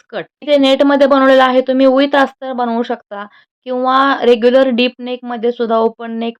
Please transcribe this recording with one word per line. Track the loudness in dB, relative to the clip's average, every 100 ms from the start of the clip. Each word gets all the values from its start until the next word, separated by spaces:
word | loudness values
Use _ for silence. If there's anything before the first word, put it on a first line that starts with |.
| _
कट. | -14 -14 _
इथे | -2 2
नेटमध्ये | 2 2 2 2 2
बनवलेला | 4 4 4
आहे, | 4 2
तुम्ही | 0 2 2
with | 2 2 0
अस्तर | 0 -4 -12
बनवू | -6 -4 -4
शकता | -6 -8 -12 -16 -16 _ _ _
किंवा | -10 -4 0 2 2 0
रेग्युलर | 0 2 2 2 2
डीप | 0 -2 -4
नेकमध्ये | -12 -12 -10 -6 -6
सुद्धा, | -4 -2 -2
ओपन | -2 -6 -12
नेक, | -8 -8 -10